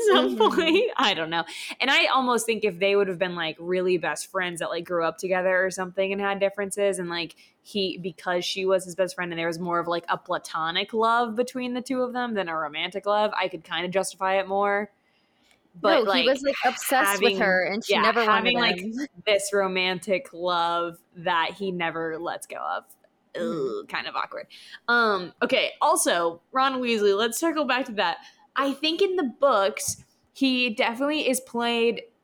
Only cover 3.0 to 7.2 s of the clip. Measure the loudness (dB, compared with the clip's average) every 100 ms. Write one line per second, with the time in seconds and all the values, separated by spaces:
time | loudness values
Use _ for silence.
3 | 2 0 -2 -2 -6 -6 -2 0 2 2
4 | 0 -4 -4 -4 -4 -4 -4 -4 -2 0
5 | 0 -2 -2 0 2 2 2 -2 -4 -2
6 | -2 0 -2 0 -2 -2 -6 0 0 0
7 | -4 -6